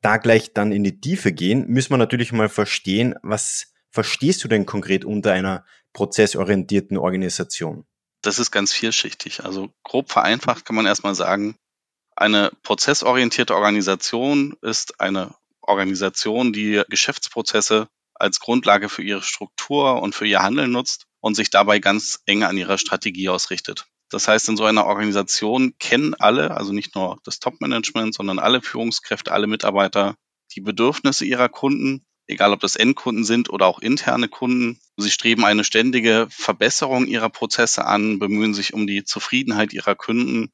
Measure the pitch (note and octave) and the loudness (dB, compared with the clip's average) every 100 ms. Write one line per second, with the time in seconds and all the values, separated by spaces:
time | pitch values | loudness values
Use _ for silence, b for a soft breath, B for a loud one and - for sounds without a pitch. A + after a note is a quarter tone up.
0 | G#2 A2 A#2 A2+ - G#2 G#2 G#2 G2 F#2 | 2 4 6 4 4 -2 0 2 0 -2
1 | C#3 F#3+ G2+ D2+ F2+ B2+ - B2 B2+ C3 | -4 -2 0 0 0 0 2 0 2 2
2 | A2+ B2 A#2 A#2 A2 - G2+ - G2 G2+ | 2 0 0 0 0 0 -2 -2 0 0
3 | A#2+ - - G#2+ - - - _ _ - | 0 -2 -4 -4 -4 -8 -10 _ _ -4
4 | G#2+ - D3 F#3 A2+ A2 F#2+ G#2 F#2+ F#2+ | -4 0 0 0 2 0 0 -4 0 -2
5 | - G#2 G2+ F#2 F#2+ F#2 b b b - | 0 -2 2 2 0 -4 b b b -4
6 | G2 - G#2 - F#2+ G2 F2+ G2+ F#2+ G2 | 0 4 4 2 0 0 2 0 0 -2
7 | F#2 F#2 F2+ - F#2 - E2 D#2 - _ | 0 0 -2 -4 -6 -6 -8 -10 -16 _
8 | _ _ G#2 G2+ A#2+ G2+ G2 - A2+ - | _ _ -4 -2 -2 0 -2 -2 -2 -2
9 | - - - - - G2 G2 _ - B2+ | -4 -8 -12 -10 -8 -8 -10 _ -6 -4
10 | C3+ A2+ F#2 A2+ B2+ A#2 - A2+ G#2 G#2 | 0 2 2 2 -2 -4 -4 0 0 0
11 | G2+ F#2 E2+ G2 G#2 G#2+ _ _ _ _ | -2 -2 0 0 -2 -8 _ _ _ _
12 | _ - G#2+ G#2+ G#2 - - G#2 - D3+ | _ 0 2 2 0 -2 -4 -2 0 0
13 | A#2+ B2+ A#2+ - A#2+ G2+ G#2 G#2 F#2+ F#2 | 2 2 2 0 0 2 4 2 0 -2
14 | - A#2 C3+ D3 C#3 - A2+ A2 - - | -2 -2 2 2 0 -4 -6 -4 -6 -6
15 | F#2+ G2 G2 - _ _ - G2 F#2+ F#2 | -4 -2 -6 -12 _ _ 0 0 0 -2
16 | G2 - A2 A2+ B2 G#2 G#2+ G#2 G2+ G2+ | -4 -2 -2 0 0 0 0 0 0 0
17 | - - - A#2+ G#2+ G#2+ - A2 A2 _ | -2 -4 -8 -6 -2 0 2 0 0 _
18 | _ - G2 - - B2 G#2+ G2+ G2+ - | _ -2 -2 0 0 2 4 2 2 -6
19 | F#2+ G2+ - - G2 - - C#3+ C#3 B2 | -6 -6 -6 -8 -10 -12 -2 0 2 0
20 | G2+ - G#2+ G2 F#2+ C3+ C3 A#2+ B2 - | -2 -2 2 2 2 0 0 -2 -4 -8
21 | _ _ A2 G#2 G#2+ G2 G2+ G#2 G2 G#2 | _ _ -2 -2 2 4 6 4 2 0
22 | - - - G#2 G2 F#2+ F2+ G2 - F#2+ | -2 -4 0 2 2 0 -2 -2 -2 -4
23 | A2+ F2+ F#2+ F#2 - F2+ - - - _ | -4 -4 -2 -2 -4 -8 -10 -12 -16 _
24 | _ G2 - A2 - G#2+ A2 G#2+ G2 G#2 | _ -2 2 2 2 0 2 2 2 0
25 | G#2+ G2+ F#2+ - G#2+ B2+ C3 - - B2 | 0 0 -2 -2 0 0 0 -2 -2 0
26 | D3 - G#2 B2+ D3 - G2+ G2+ - G2 | 0 2 2 4 0 -4 -4 -6 -6 -6
27 | F#2 - - - B2+ - C#3+ A#2+ - A#2 | -6 -6 -12 -8 -6 -4 -4 -4 -4 -4
28 | A2 G#2+ G2 F#2+ G#2+ B2 - B2 A#2 - | -4 -4 -4 0 2 2 0 -6 -4 -4
29 | - - - G2 G#2+ G#2+ G#2 G2 G2 G#2 | -6 -8 -2 -2 0 -2 0 2 2 2
30 | G2+ - _ _ - - G2 G#2 A#2+ D3 | 0 -2 _ _ -20 -10 -6 0 0 2
31 | C#3 C3 - B2 B2 - C3+ C#3+ C3+ C3+ | 0 0 0 0 0 0 -2 0 -2 -4
32 | - _ - G#2 G2+ G2+ G2+ - A#2 C3+ | -10 _ -8 2 2 4 0 2 2 2
33 | B2+ A2 A2 A#2+ A#2 G2+ F#2 - A2 C#3+ | -2 -2 0 0 0 2 2 2 -2 -2
34 | - B2 A#2 - B2+ B2 A#2 A#2 _ - | 0 0 -2 -4 -2 0 -2 -6 _ -6
35 | G2+ - A#2 A2+ G#2 G#2 G#2 A2 B2 B2+ | -4 0 2 4 4 4 2 2 2 2
36 | A2+ A2 A2 - - F2+ A#2 - C#3 B2+ | 4 4 2 -2 -4 2 0 2 0 0
37 | B2+ A#2 - - A2+ - A#2 - G#2+ G#2 | 0 -2 -4 -4 -2 0 0 0 0 0
38 | G#2+ G2+ G2+ G#2 A2 G2+ G2 G#2+ G2+ G2+ | 0 -2 0 0 0 -2 -4 -4 -4 -4
39 | - G#2 - B2+ C3+ G#2 G#2+ - - G2 | -6 -8 -2 -2 0 0 -2 -2 -2 -2
40 | - A#2 B2+ A#2 A2 | 0 0 0 -2 -4